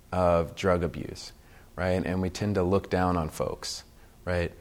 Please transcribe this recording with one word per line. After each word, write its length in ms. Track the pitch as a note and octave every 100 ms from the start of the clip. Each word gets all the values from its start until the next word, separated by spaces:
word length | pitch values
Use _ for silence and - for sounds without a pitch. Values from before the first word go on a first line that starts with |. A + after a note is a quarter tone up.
| -
of 420 | F#2 F2+ E2+ D#2+ -
drug 280 | G2 F2
abuse, 480 | E2 - - - - - - - - -
right? 280 | F#2 F#2 E2+
And 160 | F#2
we 80 | F#2
tend 260 | - G#2 G2
to 80 |
look 260 | F2+ G2 -
down 260 | F#2 F2+ F2
on 140 | D#2
folks, 540 | - - - - - - - - - -
right? 260 | F2+ E2+ -